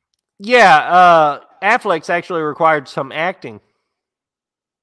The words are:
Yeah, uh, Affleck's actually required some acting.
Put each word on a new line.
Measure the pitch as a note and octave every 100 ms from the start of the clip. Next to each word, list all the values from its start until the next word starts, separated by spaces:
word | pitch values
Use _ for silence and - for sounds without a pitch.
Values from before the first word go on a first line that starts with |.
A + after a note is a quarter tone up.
| _ _ _ _
Yeah, | G3+ B3 G3 D3+
uh, | B2+ F3 F3+ E3 D3+ C#3 - _
Affleck's | F#3+ A#3+ G#3 E3 E3
actually | F3 - E3+
required | D3+ C#3 D#3+ D3+ B2+
some | - C3+
acting. | C#3 F3 F3+ C3 G#2 _ _ _ _ _ _ _ _ _ _ _ _